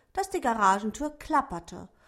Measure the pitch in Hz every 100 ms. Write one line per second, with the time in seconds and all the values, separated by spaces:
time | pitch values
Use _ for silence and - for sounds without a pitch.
0 | _ - 392 359 262 226 196 196 214 -
1 | 294 294 - 302 - 170 - 170 175 _